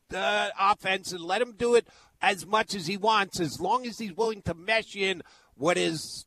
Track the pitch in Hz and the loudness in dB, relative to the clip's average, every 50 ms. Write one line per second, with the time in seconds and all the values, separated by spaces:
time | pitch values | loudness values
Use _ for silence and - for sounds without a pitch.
0 | _ _ 180 185 196 202 208 208 202 202 - - 196 196 214 - - 190 190 190 | _ _ -6 -2 0 2 2 2 0 -2 0 2 2 2 2 2 0 -2 -2 -2
1 | 185 - 185 175 165 170 190 220 247 247 220 190 240 240 240 233 - - - - | -2 -8 -10 -8 -4 -2 0 0 0 -2 -2 -2 2 4 4 4 4 2 -12 -20
2 | - _ _ _ - 190 202 175 147 175 208 220 214 - 190 202 160 160 202 196 | -20 _ _ _ 0 0 0 0 -2 0 0 0 2 0 -4 -4 -4 -4 -4 2
3 | 190 220 220 208 196 - - - 175 143 120 - 170 185 226 254 254 240 202 - | 2 4 4 4 2 0 -2 -2 -2 -2 -2 -4 -2 0 0 0 -2 -6 -8 -8
4 | 226 202 160 170 226 226 220 202 - 175 165 165 175 202 226 226 208 - - 202 | -10 -8 -2 -2 -2 -2 -2 -4 -6 -8 -8 -6 -2 0 0 0 0 -4 -4 -2
5 | 196 190 190 160 - - - _ _ _ _ - 135 170 180 180 180 170 165 151 | -2 -2 -2 -4 -8 -16 -20 _ _ _ _ -2 0 2 2 2 2 0 0 -4
6 | - - - - - | -8 -10 -12 -16 -16